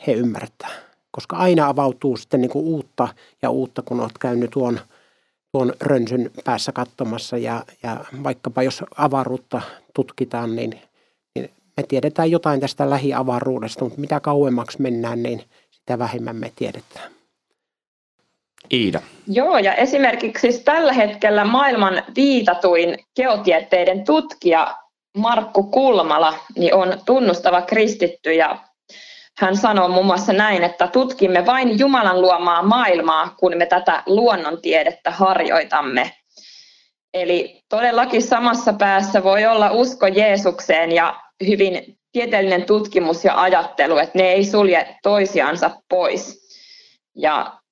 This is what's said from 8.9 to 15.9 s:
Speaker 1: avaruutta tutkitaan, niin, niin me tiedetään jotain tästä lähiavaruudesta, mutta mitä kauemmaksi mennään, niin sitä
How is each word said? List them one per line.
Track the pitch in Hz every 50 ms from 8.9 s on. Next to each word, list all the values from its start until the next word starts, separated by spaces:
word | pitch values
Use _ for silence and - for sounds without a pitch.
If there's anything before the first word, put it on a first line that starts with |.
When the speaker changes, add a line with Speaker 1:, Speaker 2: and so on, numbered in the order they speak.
| -
Speaker 1:
avaruutta | - 147 139 139 135 127 127 127 127 - - - 120 - - - - _ _ -
tutkitaan, | - 123 - - - 127 123 - 117 117 113 113
niin, | 117 120 113 - - _ _ _ _ _ _ _ _ _ _ -
niin | 131 - - _ _ _ _ -
me | - 143 -
tiedetään | 139 131 - 151 - - 165 165
jotain | 170 165 - 156 143 135
tästä | 143 131 - - 143 139
lähiavaruudesta, | 139 135 143 139 - 131 127 127 123 120 123 131 127 113 113 110 - - 131
mutta | 120 - 143
mitä | 147 - 156 143
kauemmaksi | - 151 147 143 143 131 123 120 113 - - -
mennään, | 135 127 120 117 117 117 117 120
niin | 117 120 120 113 - _ _ _ _ _
sitä | _ _ _ -